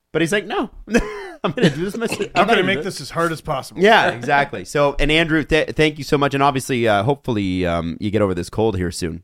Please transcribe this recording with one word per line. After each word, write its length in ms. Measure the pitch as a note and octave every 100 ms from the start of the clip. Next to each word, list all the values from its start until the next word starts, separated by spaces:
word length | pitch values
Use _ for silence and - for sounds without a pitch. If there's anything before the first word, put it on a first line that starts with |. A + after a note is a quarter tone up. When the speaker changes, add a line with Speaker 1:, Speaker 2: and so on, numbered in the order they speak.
| _
Speaker 1:
But 100 | D#3
he's 80 | E3
like, 140 | G#3 G3
"No, 240 | F#4+ C#4 - -
<laughs> 120 | A3+ G#4 G#4 F#4+ E4
I'm 80 | G3
gonna 180 | - F3
do 140 | C#3
this 120 | G3 A3+
myself. 240 | A3 - G3+ -
Speaker 2:
I'm 100 | G3
gonna 160 | G#3
Speaker 1:
do 40 | F#3
Speaker 2:
make 120 | G3
Speaker 1:
this." 200 | F#3+ -
Speaker 2:
this 20 |
as 100 | C3+
hard 220 | D#3+ E3+
as 80 | D#3
possible. 420 | - C3+ A#2 B2+
Speaker 1:
Yeah, 280 | G3 A3 A#2
exactly. 540 | A2+ C3 C#3+ C#3 G#2
So, 300 | F2 D3 C#3+ -
and 100 | C#3+
Andrew, 320 | D#3 E3 D#3
th-, 260 | C3 D#3 -
thank 240 | - D#3 D3
you 60 |
so 120 | C3+ D3
much. 160 | C#3
And 80 | C#3
obviously, 440 | C#3 C3+ - C3 A2+
uh, 160 | G2+
hopefully, 640 | A2 C#3+ - G#2+ G2 F2+ F2
um, 300 | E2+ E2 -
you 100 | G#2
get 100 | G#2
over 100 | G2+
this 140 | F2 E2+
cold 260 | - A2 G2+
here 140 | F2
soon. 300 | - E2 E2+